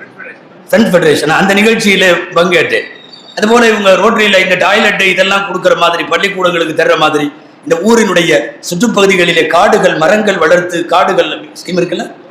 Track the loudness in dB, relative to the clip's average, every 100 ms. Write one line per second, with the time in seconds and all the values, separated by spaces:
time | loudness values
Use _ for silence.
0 | -20 -20 -20 -20 -20 -20 -4 0 2 2
1 | 2 0 0 0 2 2 2 2 0 2
2 | 2 0 -2 -2 0 0 0 -2 -6 -16
3 | -20 -20 -16 -4 0 2 2 2 2 2
4 | 2 2 2 2 0 0 0 2 0 0
5 | -2 0 0 0 -4 -2 0 2 0 -2
6 | -4 -2 -4 -2 -2 -2 -4 -2 0 2
7 | 0 0 -4 -8 -20 -18 -4 -2 2 2
8 | 2 0 2 0 -2 -10 -10 -2 -2 2
9 | 2 2 2 0 0 2 2 2 0 0
10 | 0 0 0 0 2 2 0 -6 -2 0
11 | 0 0 -2 -4 -14 -16 -8 -6 -4 -6
12 | -10 -14 -20